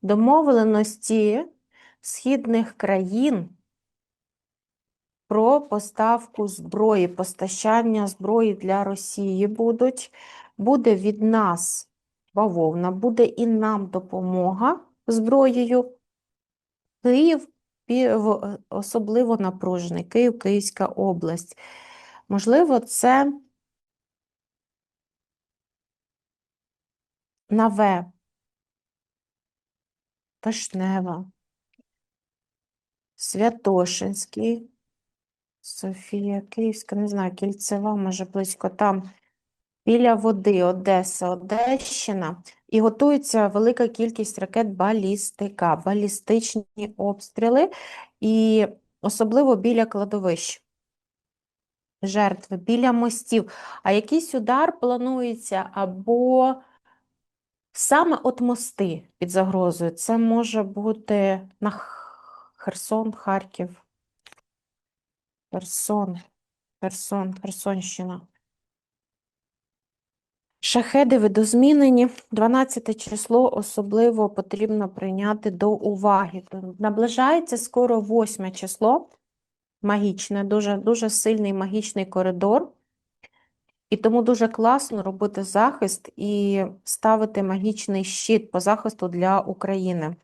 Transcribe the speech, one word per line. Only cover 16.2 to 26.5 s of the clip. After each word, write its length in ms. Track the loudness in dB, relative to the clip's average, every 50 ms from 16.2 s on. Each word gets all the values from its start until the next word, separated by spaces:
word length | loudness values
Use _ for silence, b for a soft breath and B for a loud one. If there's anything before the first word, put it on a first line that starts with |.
| _ _ _ _ _ _ _ _ _ _ _ _ _ _ _ _
Київ 460 | _ 2 4 6 6 4 4 2 -2 _ _ _ _ _ _ _ _
пі-, 300 | _ 0 2 2 2 2
в-, 420 | 2 2 0 0 0 -2 -8 -10 -12 _ _
особливо 680 | -8 -8 -8 -4 -4 -4 -2 0 2 2 2 2 2
напружений. 680 | 0 0 -4 -4 -4 -4 -4 -4 -4 -4 -6 -6 -8 -8
Київ, 340 | -2 2 2 2 2 2 0
Київська 480 | -2 0 0 0 -2 -4 -4 -4 -4
область. 720 | -4 -2 -2 -2 -2 -2 -2 -4 -6 -6 -6 -10 _ -20 B B B B B B B B B B B B B B _
Можливо, 520 | -4 -2 2 4 4 6 6 4 4 0
це 520 | 0 -2 -6 0 4 4 4 4 4 0 -2 -6 _ _ _ _ _ _ _ _ _ _ _ _ _ _ _ _ _ _ _ _ _ _ _ _ _ _ _ _ _ _ _ _ _ _ _ _ _ _ _ _ _ _ _ _ _ _ _ _ _ _ _ _ _ _ _ _ _ _ _ _ _ _